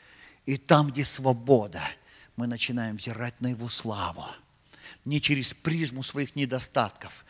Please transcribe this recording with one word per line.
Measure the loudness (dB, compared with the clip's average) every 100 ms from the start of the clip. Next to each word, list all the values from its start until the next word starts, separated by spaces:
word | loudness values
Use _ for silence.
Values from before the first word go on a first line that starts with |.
| -20 -20 -20 -12 -4
И | -2
там, | 6 6 6
где | 0 -2
свобода, | 0 0 2 6 4 4 -6 -8 -10 _ -20 -16 -6
мы | -4
начинаем | -2 -2 -2 -4 -6
взирать | -6 -4 -6 -4
на | -4
Его | -4 -4
славу. | -2 -2 -2 -4 -6 -12 -16 _ _ _ -20 -20 -14 -2
Не | 0
через | 2 2 0
призму | -2 -2 0 -2 -2
своих | -4 -2 -4 -2
недостатков, | -2 -2 0 0 0 -2 -16 -16 -16